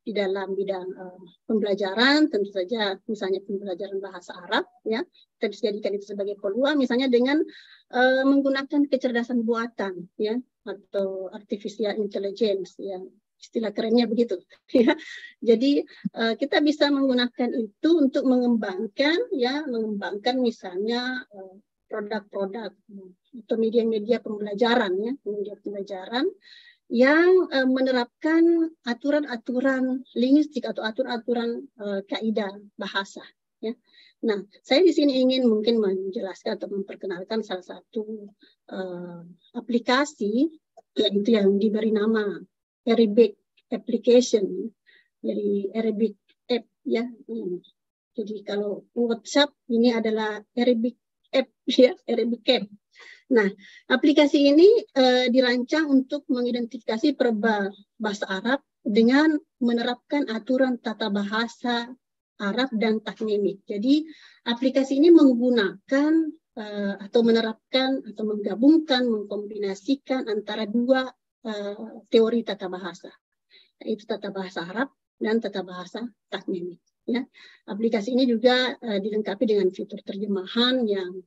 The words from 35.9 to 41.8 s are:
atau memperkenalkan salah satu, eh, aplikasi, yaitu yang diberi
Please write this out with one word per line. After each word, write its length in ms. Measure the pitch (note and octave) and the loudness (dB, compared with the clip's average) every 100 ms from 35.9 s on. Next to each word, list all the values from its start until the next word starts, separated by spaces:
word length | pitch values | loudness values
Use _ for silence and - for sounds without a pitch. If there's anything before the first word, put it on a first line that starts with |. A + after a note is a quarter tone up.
| F#3+ G3 F#3 F#3+ - A3 G3+ | -2 -4 -6 -8 -8 -8 -8
atau 80 | G3+ | -8
memperkenalkan 720 | G3+ G3+ A3 G3 F3+ F#3 A3 | -8 -8 -10 -10 -8 -6 -6
salah 240 | G#3 F#3 | -6 -10
satu, 640 | - F#3 _ A3+ G#3+ G#3+ G3+ _ _ _ - | -12 -20 _ -8 -8 -10 -14 _ _ _ -14
eh, 500 | G3 F#3 F3+ F3 E3+ E3+ - _ A#3+ | -10 -8 -10 -12 -14 -18 -20 _ -12
aplikasi, 880 | - A#3 B3 B3+ D4 - G3+ A#3 D#4+ - _ _ _ | -2 -2 0 0 0 -4 -2 0 -2 -4 _ _ _
yaitu 360 | - - G3+ G#3 | -2 0 0 2
yang 260 | G#3+ G3 G3+ | 2 4 2
diberi 320 | G#3+ G#3+ | 2 0